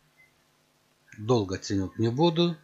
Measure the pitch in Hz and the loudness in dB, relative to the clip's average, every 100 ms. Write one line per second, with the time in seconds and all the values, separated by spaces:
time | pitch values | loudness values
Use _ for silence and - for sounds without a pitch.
0 | _ _ _ _ _ _ _ _ _ _ | _ _ _ _ _ _ _ _ _ _
1 | _ 101 107 123 95 95 - 101 90 - | _ -10 0 0 0 -6 -4 -2 -4 -2
2 | 113 123 170 165 175 160 | -2 2 2 2 0 -2